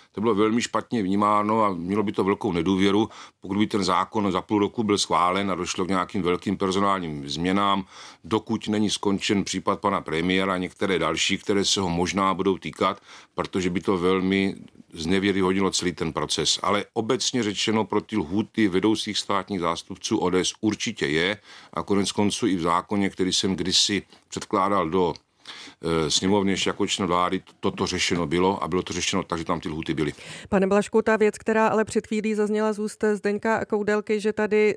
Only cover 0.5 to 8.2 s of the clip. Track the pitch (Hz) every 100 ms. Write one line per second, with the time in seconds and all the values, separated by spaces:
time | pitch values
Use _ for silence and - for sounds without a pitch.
0.5 | 117 - 110 - 120 92 101 104 104 104
1.5 | 113 104 87 87 104 104 107 98 98 110
2.5 | 87 85 95 98 104 107 - - _ 92
3.5 | 101 104 107 90 90 95 110 101 90 -
4.5 | 104 101 - 107 98 - 82 90 95 101
5.5 | 87 87 - 90 95 87 101 87 90 98
6.5 | 92 98 95 98 95 82 73 69 73 90
7.5 | 98 101 98 92 - - -